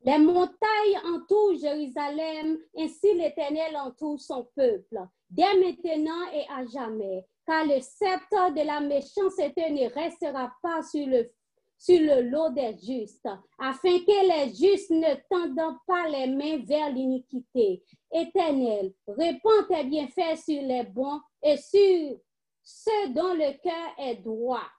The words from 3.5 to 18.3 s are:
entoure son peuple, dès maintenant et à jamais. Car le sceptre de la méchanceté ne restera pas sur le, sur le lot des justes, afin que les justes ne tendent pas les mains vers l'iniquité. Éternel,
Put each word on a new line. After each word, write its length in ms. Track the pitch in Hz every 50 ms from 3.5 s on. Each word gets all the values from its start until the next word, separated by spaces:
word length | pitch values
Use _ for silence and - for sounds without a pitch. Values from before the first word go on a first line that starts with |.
| 294 311 320 320 311
entoure 460 | 294 277 262 254 _ 302 302 294 277
son 240 | - - 311 262 240 _ _
peuple, 500 | - 269 247 220 185 185 _ - 208 185 185 _ _ _ _
dès 240 | 180 180 330 392 403 381
maintenant 680 | 359 359 330 - - 349 320 302 302 311 320 339 359 359
et 160 | - 302 285 -
à 160 | 285 262 254
jamais. 640 | 233 220 277 254 220 220 220 202 196 190 185 185 _ _ _ _
Car 200 | - 320 320 311
le 160 | 302 285 262
sceptre 720 | 262 - - _ 403 381 370 370 370 _ - 415 370 370 294
de 80 | 311 302
la 140 | 302 294 294
méchanceté 920 | 294 285 285 277 269 - - - 392 381 370 - 330 294 - - 330 320
ne 180 | 294 285 262 226 233
restera 600 | 277 320 339 330 - - 302 269 269 254 240 - _
pas 200 | - 349 330 320 311
sur 220 | - - 302 285
le, 240 | 269 262 247 233 240 _ _ _ _ _ _ _ _ _ _
sur 220 | - - 359 349
le 220 | 311 302 285 262
lot 300 | 247 240 254 302 320 320
des 260 | 247 277 269 226 214 180
justes, 500 | - 202 262 254 220 202 - _ _ 233 196 190 _ _ _ _
afin 400 | - 262 269 262 - 370 359 359
que 280 | 349 - 415 403 381 381
les 260 | 339 311 285 247 202
justes 360 | 185 277 392 403 381 - -
ne 240 | 330 320 320 320 277 277 _ _
tendent 480 | 392 359 339 302 262 262 320 320 320 - _
pas 220 | - 370 349 349 320
les 200 | 302 277 262 254
mains 320 | 262 269 285 302 320 294 226
vers 260 | 185 277 302 302 294
l'iniquité. 920 | 262 247 262 262 262 254 254 _ - 247 247 _ _ 254 226 202 185 180 _ _ _ _ _ _ -
Éternel, 800 | 320 339 339